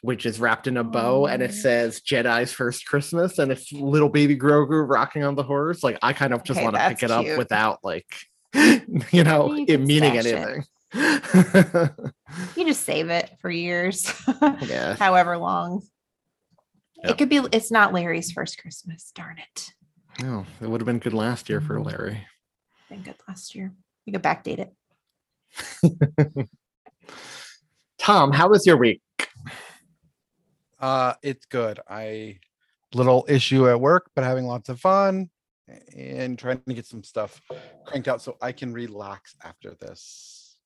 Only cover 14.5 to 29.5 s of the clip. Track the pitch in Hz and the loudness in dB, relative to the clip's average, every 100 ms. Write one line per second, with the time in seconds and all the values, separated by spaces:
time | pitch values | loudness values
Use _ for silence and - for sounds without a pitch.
14.5 | 277 - 64 64 - 202 185 175 175 175 | 0 -6 -4 -4 0 2 4 2 0 -2
15.5 | 190 175 185 - _ _ _ _ _ _ | -4 -4 -8 -12 _ _ _ _ _ _
16.5 | _ _ _ _ _ - - 285 294 247 | _ _ _ _ _ -4 0 2 2 2
17.5 | 226 220 226 202 185 170 165 170 170 165 | -2 0 4 4 2 -2 -4 -6 -8 -10
18.5 | - 170 - - 165 - - 165 165 - | -10 -18 -18 -16 -18 -18 -20 -18 -18 -20
19.5 | - - _ _ _ _ - 131 113 92 | -18 -18 _ _ _ _ -12 -8 -8 -10
20.5 | - 110 113 113 120 120 110 110 120 - | -12 -6 -4 -2 -2 -2 -2 -2 -4 -4
21.5 | 107 101 113 104 - - 107 - _ _ | -4 -4 -6 -6 -8 -8 -10 -14 _ _
22.5 | _ _ _ _ 196 180 - - 185 - | _ _ _ _ -20 -18 -20 -18 -18 -18
23.5 | - 190 185 _ _ - 202 151 165 - | -14 -14 -14 _ _ -10 -4 -2 -2 -6
24.5 | - - _ _ _ _ _ _ _ _ | -8 -10 _ _ _ _ _ _ _ _
25.5 | - - - 165 165 147 - 151 - 131 | -18 -16 0 0 2 -2 2 0 0 -10
26.5 | _ _ _ _ _ - - - - - | _ _ _ _ _ -20 -20 -20 -20 -20
27.5 | - _ _ _ _ - 208 139 143 175 | -20 _ _ _ _ 2 4 6 4 6
28.5 | 208 - 156 120 95 _ _ - - - | 6 8 6 6 2 _ _ -10 -10 -20